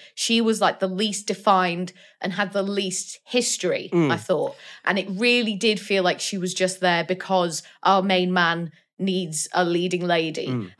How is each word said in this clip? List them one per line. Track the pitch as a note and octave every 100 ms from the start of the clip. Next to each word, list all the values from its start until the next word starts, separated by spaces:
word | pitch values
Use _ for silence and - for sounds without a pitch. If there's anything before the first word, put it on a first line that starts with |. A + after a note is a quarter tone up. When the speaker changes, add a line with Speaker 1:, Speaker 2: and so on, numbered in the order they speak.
| -
Speaker 1:
she | - - A3+
was, | A3+ G#3+
like, | F#3 -
the | F#3+
least | F#3 G#3+ G3+ -
defined | G3+ - F#3+ F3+ E3+ F3+ - - -
and | F#3+
had | F#3 G3+
the | G3+
least | G3 G3+ G3 F3+ - - -
history, | B3 A#3+ - F#3 C#3 -
Speaker 2:
Mm. | F3 D#3
Speaker 1:
I | E3
thought. | G#2+ E3+ C#3 - - - -
And | G3
it | G3+
really | F#3+ A#3+ A#3+ A3+ G3+
did | A3+ G#3+
feel | - G3
like | F3+ D#3+
she | - G3
was | F3+
just | F3+ F#3 F#3
there | F#3 E3+
because | E3 F#3 - F#3+ F3 D3+ - -
our | F#3 G3
main | F#3+ F#3 F3+
man | F3+ E3+ E3+ E3 - _ -
needs | F#3+ F#3 F3 D#3 -
a | -
leading | F3 F3 F3+ F3 F3
lady. | E3+ E3 D#3 -
Speaker 2:
Mm. | B2+ F#2+ -